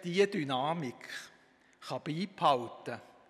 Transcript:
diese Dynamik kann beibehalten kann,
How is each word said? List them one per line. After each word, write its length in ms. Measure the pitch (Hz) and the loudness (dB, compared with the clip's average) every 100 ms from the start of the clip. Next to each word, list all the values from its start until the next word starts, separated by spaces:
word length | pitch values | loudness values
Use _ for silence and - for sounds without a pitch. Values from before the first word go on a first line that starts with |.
diese 240 | 175 175 196 | 0 4 4
Dynamik 680 | 196 139 131 147 170 131 - - - - - _ _ _ _ - | 2 0 0 0 0 -4 -8 -12 -12 -14 -18 _ _ _ _ -8
kann 160 | 131 | -6
beibehalten 840 | - 156 196 - 165 131 117 - - | -4 -4 -6 2 4 4 2 -10 -10
kann, 160 | 117 - - - | -10 -12 -20 -20